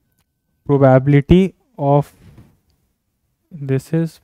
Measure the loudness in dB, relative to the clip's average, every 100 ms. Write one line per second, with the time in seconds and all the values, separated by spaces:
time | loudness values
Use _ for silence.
0 | _ _ _ _ _ _ -4 0 2 2
1 | 2 0 2 2 0 -6 _ -8 -2 -2
2 | -2 _ -20 -20 -20 _ _ _ _ _
3 | _ _ _ _ _ -14 -6 -6 -4 -6
4 | -6 -10